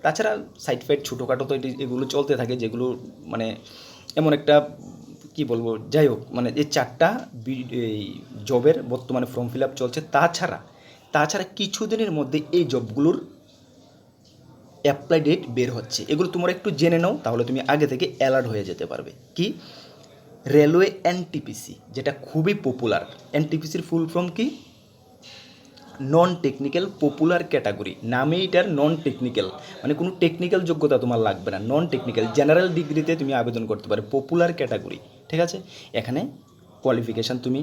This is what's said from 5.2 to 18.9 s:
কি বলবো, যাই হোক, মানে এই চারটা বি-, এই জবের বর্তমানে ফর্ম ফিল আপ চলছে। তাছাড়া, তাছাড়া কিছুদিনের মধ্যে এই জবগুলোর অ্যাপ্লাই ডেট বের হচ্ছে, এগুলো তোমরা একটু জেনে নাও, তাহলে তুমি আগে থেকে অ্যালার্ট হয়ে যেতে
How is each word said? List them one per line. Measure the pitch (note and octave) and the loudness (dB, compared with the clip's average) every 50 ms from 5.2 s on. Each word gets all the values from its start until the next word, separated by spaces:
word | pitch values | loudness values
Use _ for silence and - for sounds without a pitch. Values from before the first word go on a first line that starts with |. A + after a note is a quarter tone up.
| - - - | -20 -14 -6
কি | - D3 A#2+ | -6 -2 -2
বলবো, | A#2 A#2 A#2 A2+ A2+ G#2+ A2 - A#2 | -2 -2 0 -2 -4 -4 -6 0 4
যাই | D#3 D3+ C#3 | 4 6 4
হোক, | A2+ G#2+ - - - | 4 0 -6 -6 -4
মানে | B2 B2 A#2+ - C#3 | -2 -2 0 0 0
এই | D3 D3 - | -2 0 0
চারটা | C#3+ B2 - - - E3 F3+ A3 B3+ - - - A#2+ A2 | -2 -2 -2 2 2 2 2 4 -2 -8 -12 -16 -12 -8
বি-, | B2+ C3+ B2+ B2+ A#2+ A#2 B2 A#2 | -8 -8 -8 -8 -6 -4 -4 -4
এই | A2+ G#2+ G#2+ G#2+ G2 - - - - - G#2+ G#2 G2+ | -2 -4 -6 -6 -8 -10 -14 -16 -16 -16 -14 -4 0
জবের | C3 A#2+ A#2+ D3+ E3 - - B2 | 0 6 6 6 4 4 0 -4
বর্তমানে | B2 B2 - - B2+ B2+ B2 B2 - | -6 -6 -4 -4 -2 -2 -2 -2 -4
ফর্ম | B2 B2 A#2+ | -6 -6 -4
ফিল | A#2+ C3+ C3+ | -2 -2 -2
আপ | C3+ - - | -2 0 -4
চলছে। | C3 B2 - D#3 D#3 - - | -4 -2 -2 -6 -6 0 4
তাছাড়া, | C#3+ D#3+ E3+ E3 - F#3 E3+ - D#2 - - - - - - - - - _ | 4 4 4 2 -2 -4 -4 -6 -8 -12 -20 -20 -20 -20 -20 -20 -20 -14 _
তাছাড়া | - D3+ D3+ D#3 - G3 F#3 - - | 2 2 2 2 0 -4 -6 -6 -6
কিছুদিনের | - G3+ F#3+ - - A3 G#3 A3+ A3 A3+ G3+ | -6 -6 -6 -4 -6 -2 -2 0 0 0 -2
মধ্যে | D#3+ D3+ C#3 B2+ C#3 D#3 D#3 - - | 0 -2 -2 -2 -2 -4 -2 2 2
এই | F3+ E3 B2+ C3 | 2 2 2 0
জবগুলোর | B2 A2+ G#2+ A2 C3+ C#3+ D#3+ - - - - - - _ _ - _ - _ - - - _ - _ _ _ _ _ _ - _ - - - - - - - - - - | -2 -2 -2 0 4 4 4 4 2 -4 -12 -20 -20 _ _ -20 _ -20 _ -20 -20 -20 _ -20 _ _ _ _ _ _ -20 _ -20 -20 -20 -20 -20 -20 -20 -16 0 0
অ্যাপ্লাই | C#3+ C#3+ - - - E3+ D#3+ D3+ | 0 0 0 0 2 2 4 4
ডেট | D3 E3+ - - B2+ A#2 | 2 2 2 -2 -6 -2
বের | B2+ A#2+ A#2+ B2 | -2 -2 -2 -2
হচ্ছে, | A#2 A#2 - - - - - | -8 -8 -6 -8 -8 -2 -2
এগুলো | D3+ D3+ F#3 E3 - | 0 0 0 -2 0
তোমরা | F3 F3 F3+ | 0 0 0
একটু | F#3 F#3 - G#3 D#3+ - | -2 -2 -4 -6 0 2
জেনে | D#3 E3+ E3+ E3 E3+ | 2 4 4 4 2
নাও, | F#3 C4 D4 - | 2 0 -2 -2
তাহলে | A#2 A#2 A#2 A#2 B2 | -2 0 0 0 0
তুমি | C3 C3+ - - C#3 | -2 -2 0 0 2
আগে | D3+ D3+ | 2 2
থেকে | B2 C3 B2+ D3 - - | 2 2 -2 -4 -4 0
অ্যালার্ট | - C3+ C3+ C3 C3+ A#2+ A#2 | 2 2 4 4 2 2 0
হয়ে | A2 G#2 G2 F2+ | -4 -4 -4 -6
যেতে | E2+ - E2+ E2 | -6 -8 -8 -8